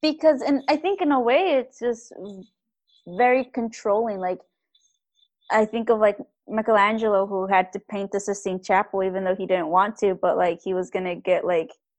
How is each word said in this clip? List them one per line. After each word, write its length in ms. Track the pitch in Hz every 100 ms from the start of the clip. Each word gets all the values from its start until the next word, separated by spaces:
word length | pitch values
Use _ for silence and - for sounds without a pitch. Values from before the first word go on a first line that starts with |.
Because, 400 | 311 311 311 277
and 220 | 277 277 -
I 80 | 294
think 240 | 330 392
in 100 | 330
a 80 | 277
way 360 | 233 269 370 269
it's 200 | 247 -
just 340 | 240 226 - - 196 196 185 _ _ _ _ _ -
very 380 | 180 247 254 254
controlling. 760 | - 233 - 214 202 233 196
Like, 200 | 180 185 _ _ _ _ _ _ _ _ _ _ -
I 140 | 214 214
think 240 | 233 226
of, 100 | 220
like, 180 | 214 202 - _ -
Michelangelo, 760 | 214 220 214 202 220 220 196 196
who 200 | 196 190
had 240 | 190 185
to 60 | 202
paint 320 | - 202 196
the 80 | 196
Sistine 420 | 196 202 196 185
Chapel 420 | - 190 202 196
even 200 | 190 185
though 120 | 190 190
he 100 | 185
didn't 220 | 185 160
want 280 | 180 202 220
to, 180 | 202 185
but, 220 | 175 170
like, 240 | 180 170
he 100 | -
was 160 | 185 185
gonna 260 | 190 185 175
get, 300 | - 180 170
like, 260 | 175 165 - _